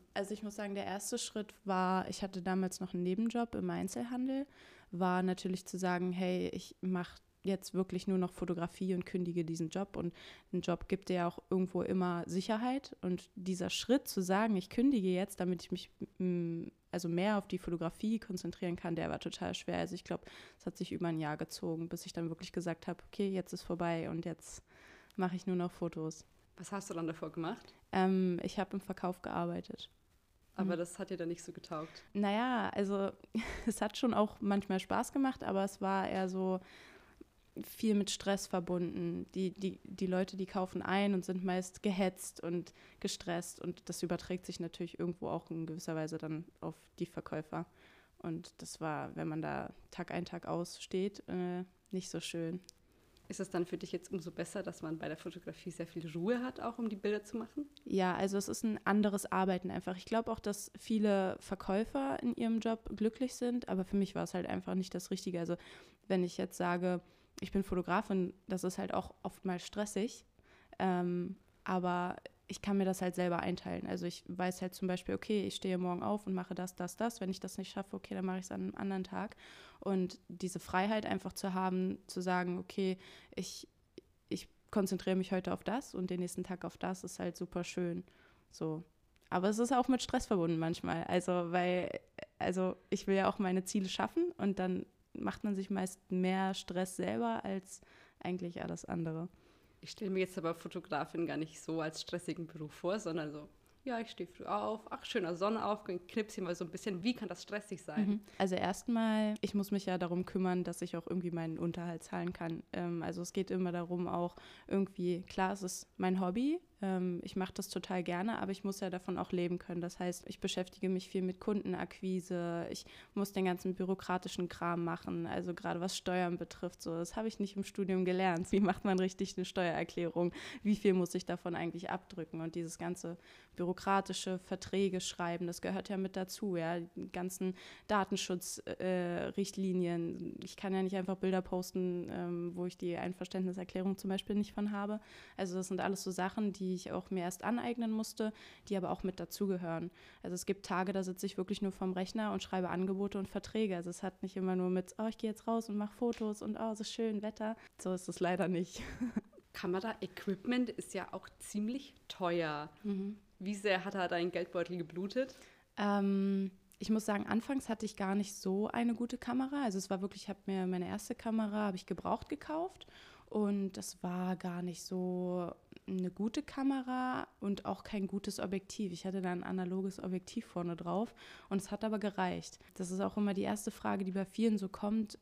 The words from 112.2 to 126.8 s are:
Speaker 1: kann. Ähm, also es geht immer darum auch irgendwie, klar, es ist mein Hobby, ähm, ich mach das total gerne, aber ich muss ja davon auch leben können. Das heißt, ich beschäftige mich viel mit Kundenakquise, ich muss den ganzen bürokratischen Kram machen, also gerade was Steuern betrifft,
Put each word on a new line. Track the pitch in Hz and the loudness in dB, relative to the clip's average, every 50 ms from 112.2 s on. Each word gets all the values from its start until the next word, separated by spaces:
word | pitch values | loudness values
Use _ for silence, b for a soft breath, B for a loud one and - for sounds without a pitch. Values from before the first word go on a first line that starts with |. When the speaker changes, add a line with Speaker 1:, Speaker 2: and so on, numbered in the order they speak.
| 170 175 | -2 -2
Speaker 1:
kann. | 185 - 170 165 165 - - _ - | -2 -2 -4 -4 -4 -4 -6 _ -4
Ähm, | 185 175 175 175 165 | -2 -2 -2 -2 -2
also | - - 180 175 175 | -2 -2 -2 -4 -6
es | - - | -2 -2
geht | 202 185 - | -2 0 0
immer | 190 185 185 175 | 0 2 2 2
darum | 170 175 170 175 180 175 175 | 0 0 0 0 0 0 0
auch | 170 180 175 175 175 - B B B B B B | 0 2 0 0 0 -2 B B B B B B
irgendwie, | - - 196 196 190 - - 180 180 175 175 185 | 2 2 4 4 2 0 0 0 2 0 0 -4
klar, | - - 196 190 190 | -4 0 2 2 2
es | 196 196 190 | 2 -2 -4
ist | 185 - - - - _ | -6 -6 -8 -10 -10 _
mein | - 185 185 185 185 | 0 2 4 4 4
Hobby, | 185 180 180 233 262 294 330 359 - - _ - 202 | 4 2 2 2 2 2 2 0 -4 -10 _ -4 -2
ähm, | 190 190 180 180 180 175 - - | 0 2 2 2 0 0 -2 -4
ich | - - | -4 -2
mach | 190 185 185 | -2 -2 -2
das | - - 190 - | -4 -6 -6 -4
total | - 185 - - 185 185 196 | -4 -6 -2 -2 -2 0 0
gerne, | 175 175 175 196 226 226 - | 0 0 0 0 0 0 0
aber | 196 190 | -2 -2
ich | 196 - - | -2 -2 -2
muss | 196 196 - | -4 -2 -2
ja | 202 180 | -2 -2
davon | 175 185 - - 175 | -2 -4 -2 -2 -2
auch | - 190 - | -2 0 0
leben | 190 175 175 175 175 | 2 2 2 2 0
können. | 180 - - 175 175 | -2 -2 -4 -4 -4
Das | 175 180 - - | -4 -4 -4 -2
heißt, | 180 180 180 - - | -2 -2 -2 -4 -8
ich | - - - | -12 -6 -4
beschäftige | - 185 - 180 180 - - - 190 185 | -4 -2 0 -2 -2 -4 -4 -2 0 0
mich | 190 185 185 - | 2 0 0 -2
viel | - 190 185 | -2 0 0
mit | 185 185 - | 0 -2 -2
Kundenakquise, | - 214 208 202 - 180 180 - 180 - - - 190 190 185 185 170 - 185 175 170 170 170 170 - - | 0 0 0 2 2 0 0 0 -2 -4 -6 -4 -2 0 0 0 0 -2 -2 -2 0 0 -2 -2 -4 -4
ich | - - B B B B B B - | -6 -8 B B B B B B -2
muss | 202 202 202 - | -2 -2 0 2
den | 196 190 | 2 2
ganzen | 185 180 180 - 185 180 | 2 2 2 0 -2 -2
bürokratischen | - 185 180 190 - - - 180 185 - - - - 180 | 0 0 0 0 0 0 0 -2 0 -2 -4 -4 -4 -4
Kram | 170 - - 180 175 170 175 170 | -4 -4 -2 -2 0 0 0 0
machen, | 170 165 - - - 180 170 170 | 0 -2 -2 -4 -4 -2 -2 -2
also | - - 175 180 180 170 | -2 -2 -2 -2 -4 -4
gerade | - - 170 170 170 | -4 -2 -2 -2 0
was | 175 190 - | -2 -2 -4
Steuern | - - 190 180 180 180 175 175 | -2 -2 0 2 2 2 2 0
betrifft, | 175 170 - - - 185 175 - - | -2 -4 -6 -6 -6 -6 -6 -6 -6